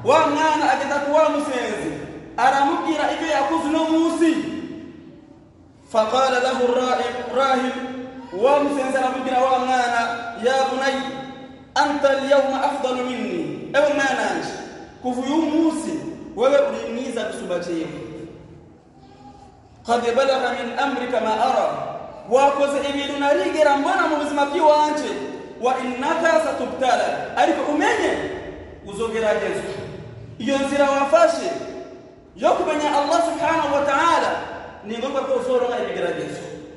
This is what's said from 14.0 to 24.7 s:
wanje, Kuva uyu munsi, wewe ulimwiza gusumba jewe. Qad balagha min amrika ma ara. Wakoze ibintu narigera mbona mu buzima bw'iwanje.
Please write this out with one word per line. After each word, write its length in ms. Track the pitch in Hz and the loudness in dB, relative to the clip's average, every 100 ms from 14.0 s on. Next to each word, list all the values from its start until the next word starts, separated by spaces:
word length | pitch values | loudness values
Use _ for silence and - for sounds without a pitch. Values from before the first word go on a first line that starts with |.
| 269 254 | 0 0
wanje, 320 | 214 180 - - - - - - 254 | -2 -2 -6 -10 -12 -14 -18 -8 -4
Kuva 160 | 247 | -4
uyu 160 | 269 311 | 0 0
munsi, 560 | 311 311 320 - - 160 - - - 185 | 2 2 2 0 -4 -6 -8 -12 -12 0
wewe 220 | 254 285 | 4 4
ulimwiza 680 | - 226 226 226 254 226 | 2 -2 -6 -6 -6 -6
gusumba 360 | - - 185 175 | -6 -6 -6 -4
jewe. 280 | 170 165 160 147 - - - - - - - - - - - - - - - - - - - | -4 -4 -4 -8 -12 -14 -14 -16 -20 -20 -20 -20 -20 -20 -20 -20 -20 -20 -20 -20 -20 -20 -2
Qad 160 | 233 233 233 | 0 2 2
balagha 340 | 269 262 247 240 | 2 2 0 -2
min 220 | 240 233 | -4 -2
amrika 420 | 277 254 247 233 | -2 -2 -2 -2
ma 120 | 220 | 0
ara. 340 | 214 247 170 139 - - - - - - | 0 2 2 0 -2 -6 -10 -12 -16 0
Wakoze 480 | 240 277 277 285 285 285 | 4 4 4 0 0 -2
ibintu 300 | 285 277 277 | -2 -4 -2
narigera 580 | 277 320 370 311 302 277 | 2 2 2 4 4 4
mbona 300 | 302 381 330 | 2 2 2
mu 60 | 302 | 0
buzima 280 | 294 285 285 | 0 0 0
bw'iwanje. 680 | 339 311 | 4 6